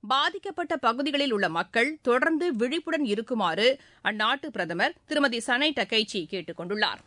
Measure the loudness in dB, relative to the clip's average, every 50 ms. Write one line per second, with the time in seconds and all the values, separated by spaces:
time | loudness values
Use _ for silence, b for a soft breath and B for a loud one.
0 | -2 0 0 2 2 0 -2 -4 -10 -8 -6 -6 -4 -4 -4 0 2 2 2 2
1 | -2 0 2 0 2 2 2 2 0 0 0 -2 -4 0 2 0 2 2 0 -4
2 | _ 2 2 4 4 2 2 2 0 0 0 0 0 0 -2 -4 -2 -2 -2 0
3 | 2 0 0 -2 -2 -4 -2 0 0 0 0 2 4 2 2 b b b b b
4 | b -4 -2 0 0 0 0 0 -4 -8 -4 -4 -4 -2 0 0 0 0 -2 _
5 | _ _ 0 2 2 2 2 0 -2 0 0 2 2 0 0 0 -2 0 2 0
6 | 0 0 -2 -6 -6 -4 -6 -8 -8 -8 -10 -10 -6 -6 -2 -2 -2 -2 -2 -6
7 | -14